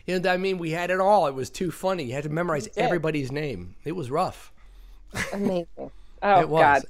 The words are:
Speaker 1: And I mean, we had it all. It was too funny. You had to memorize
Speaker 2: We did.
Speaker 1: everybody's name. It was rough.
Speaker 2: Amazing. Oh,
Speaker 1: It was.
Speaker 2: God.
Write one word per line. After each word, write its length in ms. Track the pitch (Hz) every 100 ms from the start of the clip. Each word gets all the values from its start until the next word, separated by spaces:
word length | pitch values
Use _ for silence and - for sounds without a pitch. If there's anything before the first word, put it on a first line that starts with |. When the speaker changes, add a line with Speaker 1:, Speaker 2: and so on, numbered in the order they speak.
| -
Speaker 1:
And 200 | 185 185
I 100 | 185
mean, 200 | 190 185
we 120 | 165
had 200 | 165 175
it 100 | 185
all. 260 | 190 208 147
It 80 |
was 160 | 131 123
too 200 | - 180
funny. 340 | - 190 185
You 100 | 120
had 100 | 139
to 60 | 151
memorize 340 | 160 180 151 - 202
Speaker 2:
We 60 |
did. 20 |
Speaker 1:
everybody's 460 | 190 175 156 151 127
name. 420 | 143 151 92 90 -
It 80 | 143
was 180 | 180 123
rough. 420 | 151 160 - - - - - - - - - -
Speaker 2:
Amazing. 580 | 202 196 180 170 - 135 - - -
Oh, 180 | 202 190
Speaker 1:
It 80 | 156
was. 100 | 160
Speaker 2:
God. 240 | 151 139